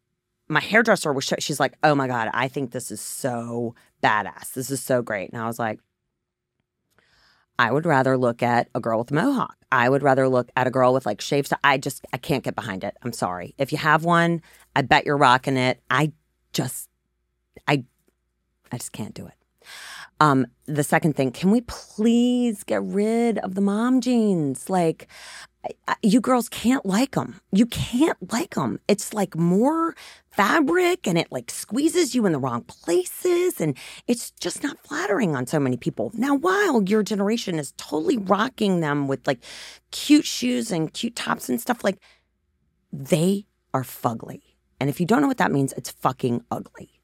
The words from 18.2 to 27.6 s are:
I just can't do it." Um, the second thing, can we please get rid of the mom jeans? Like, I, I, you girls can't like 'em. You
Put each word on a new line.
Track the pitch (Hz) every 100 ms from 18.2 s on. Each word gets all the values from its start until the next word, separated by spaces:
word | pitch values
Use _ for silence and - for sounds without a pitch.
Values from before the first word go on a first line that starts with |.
| _ _ _ _ _
I | 120
just | -
can't | - 101
do | - 90
it." | _ _ _ - - - - - _
Um, | 151 131 - _ -
the | 147
second | 143 - 165 139
thing, | 131
can | - 185
we | 233
please | 233 - - - 226 240 247 247 240 214
get | - 208
rid | 196 190 214 233 233 208
of | 190 185
the |
mom | 196 208 240 262
jeans? | 240 240 214 180 143 127 -
Like, | 185 165 160 - - - - - _ -
I, | - -
I, | -
you | 220 226
girls | 220 247 226
can't | - 220 262 196
like | 196 277 -
'em. | - - _
You | 190